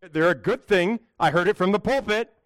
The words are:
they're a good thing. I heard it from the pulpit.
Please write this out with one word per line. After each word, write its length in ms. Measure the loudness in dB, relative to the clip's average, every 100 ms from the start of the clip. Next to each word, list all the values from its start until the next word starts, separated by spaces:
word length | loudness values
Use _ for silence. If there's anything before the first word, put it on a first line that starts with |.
they're 280 | -8 0 0
a 60 | 0
good 300 | -4 -6 0
thing. 340 | 0 0 -2 _ -2
I 140 | 0
heard 160 | 0 0
it 80 | 0
from 160 | 0
the 80 | 0
pulpit. 540 | 0 -4 -2 -4 -6 _